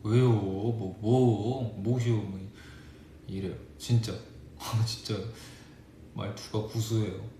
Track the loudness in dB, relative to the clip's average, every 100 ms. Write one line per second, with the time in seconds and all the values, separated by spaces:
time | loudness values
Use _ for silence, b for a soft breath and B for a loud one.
0 | 4 6 6 4 2 -2 -2 -2 -4 -4
1 | 2 6 6 4 2 -2 -4 -4 0 0
2 | 2 0 0 -8 -10 B B B B B
3 | B -20 -10 -6 -6 -8 -12 -14 2 4
4 | 4 -6 -10 -18 -18 -12 -2 0 0 -2
5 | -4 -4 -4 B B B B B B -20
6 | -16 -8 -8 -8 -6 -4 -4 -4 0 0
7 | 0 -4 -10